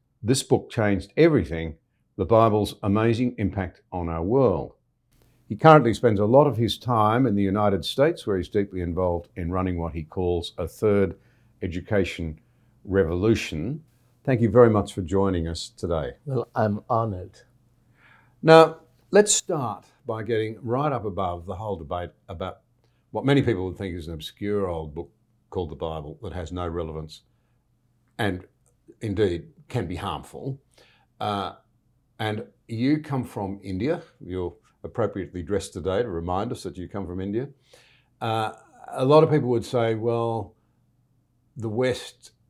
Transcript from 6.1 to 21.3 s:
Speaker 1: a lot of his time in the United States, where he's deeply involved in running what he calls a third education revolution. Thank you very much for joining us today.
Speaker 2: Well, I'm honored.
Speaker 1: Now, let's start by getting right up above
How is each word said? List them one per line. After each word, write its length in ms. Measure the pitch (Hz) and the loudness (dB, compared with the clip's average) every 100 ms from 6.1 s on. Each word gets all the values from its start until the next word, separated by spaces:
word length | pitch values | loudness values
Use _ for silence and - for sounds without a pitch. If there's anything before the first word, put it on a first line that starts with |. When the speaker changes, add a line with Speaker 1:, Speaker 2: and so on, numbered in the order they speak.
| 101 | 2
Speaker 1:
a 60 | |
lot 240 | 104 131 147 | 4 6 6
of 80 | 110 | 2
his 200 | 113 - | -2 -2
time 500 | 123 117 107 117 131 | -2 2 2 2 2
in 100 | 101 | 2
the 80 | |
United 400 | 98 101 104 95 | 0 2 2 0
States, 420 | 78 - 151 170 - | -2 0 0 0 -2
where 100 | 95 | -4
he's 120 | 87 | -2
deeply 320 | 104 101 92 | -2 -2 -4
involved 480 | 87 87 90 85 - - | -4 -2 -2 -2 -6 -10
in 160 | 85 | -6
running 260 | 92 92 87 | -2 -2 -4
what 160 | 82 | -6
he 80 | 82 | -8
calls 500 | 78 - 90 87 85 - | -10 -4 -2 -2 -4 -8
a 80 | 80 | -10
third 480 | - 110 101 95 - _ _ _ _ | -2 2 2 2 -2 _ _ _ _
education 800 | 92 87 - 104 92 - 82 78 _ _ _ _ | -8 -8 -2 -2 -2 -4 -8 -10 _ _ _ _
revolution. 1000 | - 98 82 87 107 101 - 78 95 156 - _ _ _ | -2 2 2 2 2 2 0 -6 -6 -8 -14 _ _ _
Thank 160 | - 123 | -2 2
you 100 | 110 | 4
very 180 | 117 117 | 8 8
much 260 | 107 98 | 6 2
for 80 | - | -4
joining 440 | 87 98 98 87 82 | -2 0 2 0 -2
us 220 | 85 - | -6 -10
today. 460 | - 87 82 - - | -10 -4 -4 -4 -10
Speaker 2:
Well, 240 | 147 127 - - | -6 -6 -4 0
I'm 260 | 110 104 - | 0 -2 -2
honored. 480 | 117 113 92 90 - _ _ _ _ _ _ _ _ _ _ | -2 -2 -6 -12 -18 _ _ _ _ _ _ _ _ _ _
Speaker 1:
Now, 380 | 156 160 160 - - _ _ | 8 10 10 4 -18 _ _
let's 200 | 196 208 | 4 4
start 540 | - - 160 120 95 - _ | 2 -2 -4 -4 -8 -14 _
by 200 | 120 110 | -8 -8
getting 340 | 107 113 110 113 | -2 -2 -2 -6
right 300 | 113 123 151 | -4 -2 -2
up 140 | 123 | -2
above 420 | 104 92 92 | -4 -4 -4